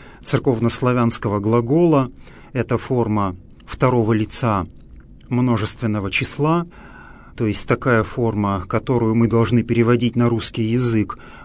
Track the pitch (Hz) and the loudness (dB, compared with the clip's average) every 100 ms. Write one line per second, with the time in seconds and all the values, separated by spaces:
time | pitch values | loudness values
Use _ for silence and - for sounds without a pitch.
0 | - - - 131 139 113 117 - 123 123 | -20 -12 -4 0 0 0 0 0 0 2
1 | 117 - 110 101 104 117 117 160 175 147 | 0 0 -2 -2 2 0 2 2 4 4
2 | 123 - - - - 123 113 117 - 127 | 0 -6 -20 -20 -8 -6 -2 -4 -2 0
3 | 107 104 98 90 - - - - 131 123 | 0 0 -2 -6 -16 -20 -18 0 2 4
4 | 110 110 107 - 120 98 80 - - - | 2 0 -2 -2 0 -2 -4 -12 -20 -20
5 | - - - 120 123 110 104 - 113 104 | -20 -20 -4 0 2 0 -2 -4 -4 -2
6 | 98 - 131 - 151 170 170 - - - | -2 -2 -2 0 0 0 -2 -12 -20 -20
7 | - - - - 113 98 - 117 131 113 | -20 -20 -16 -4 -2 -2 -2 -2 2 0
8 | 107 - 113 104 101 98 85 117 - 123 | 0 -2 -2 0 -2 -2 -4 -4 -2 0
9 | 110 113 113 117 104 120 110 117 117 120 | 2 2 2 2 2 2 2 2 4 2
10 | 120 120 120 113 - - 113 120 123 110 | 2 2 0 0 -4 -4 -2 0 2 0
11 | 98 - - - | -2 -6 -18 -20